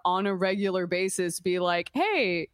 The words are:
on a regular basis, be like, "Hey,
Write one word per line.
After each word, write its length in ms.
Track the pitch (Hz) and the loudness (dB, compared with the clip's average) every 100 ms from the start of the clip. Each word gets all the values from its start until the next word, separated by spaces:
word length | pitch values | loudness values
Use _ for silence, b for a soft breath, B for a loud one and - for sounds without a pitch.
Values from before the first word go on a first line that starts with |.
on 220 | 180 185 202 | 0 0 0
a 80 | |
regular 520 | 190 190 196 196 185 175 | 0 0 0 0 0 0
basis, 540 | 180 190 190 175 170 | 0 -2 0 -2 -2
be 180 | 185 180 | -2 0
like, 320 | 175 175 170 | 2 2 0
"Hey, 540 | 277 403 381 208 175 156 | -2 0 2 0 -2 -4